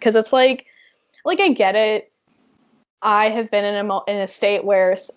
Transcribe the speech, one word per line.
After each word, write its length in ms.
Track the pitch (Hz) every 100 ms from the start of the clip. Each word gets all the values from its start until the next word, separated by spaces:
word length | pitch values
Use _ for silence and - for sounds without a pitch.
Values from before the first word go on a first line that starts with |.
'cause 160 | 233 220
it's 160 | 220
like, 340 | 262 262 262 - _ _ _ _ _
like, 160 | 302 349
I 100 | 392
get 240 | 247 190 208
it. 340 | 214 214 - _ _ _ _ _ _ _ _ _
I 260 | 214 208 214
have 220 | 220 220
been 160 | 208 202
in 80 | 208
a 80 |
mo-, 200 | 208 196 -
in 80 | 202
a 100 | 196
state 380 | - 202 202
where, 280 | 202 190 185
s-, 180 | 185 -